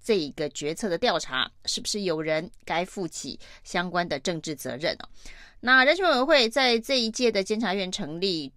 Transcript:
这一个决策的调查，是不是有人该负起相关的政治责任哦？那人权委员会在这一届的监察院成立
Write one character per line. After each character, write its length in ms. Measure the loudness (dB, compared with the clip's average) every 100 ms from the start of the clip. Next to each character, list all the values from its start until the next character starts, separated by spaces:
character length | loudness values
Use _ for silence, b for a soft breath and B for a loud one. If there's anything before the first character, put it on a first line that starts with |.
这 160 | 0 0
一 120 | 0
个 140 | -6 -6
决 240 | -4 -6
策 140 | -4 -4
的 100 | 0
调 200 | 0 0
查， 320 | -2 -4 -4 -6
是 160 | -6 -6
不 60 | -4
是 160 | -4
有 180 | -2 -2
人 300 | 0 -2 -2 -10 -4
该 180 | -2
负 240 | -2 -4 -8
起 300 | -8 -12 -12 B B
相 260 | -6 -4 0
关 160 | -2 -2
的 120 | -2
政 240 | -2 -4
治 120 | -6
责 220 | -8 -8 -4
任 180 | -4 -4
哦？ 100 | -10 B B B B B
那 240 | 4 6
人 120 | 6 6
权 80 | 4
委 60 | 4
员 100 | 6
会 220 | 6 4
在 280 | 4 4 2
这 200 | 2 0
一 100 | 0
届 220 | 2 2
的 100 | 2
监 160 | 0 -2
察 140 | 0
院 180 | -2 -4
成 300 | -6 -6 -4
立 320 | -2 -2 -6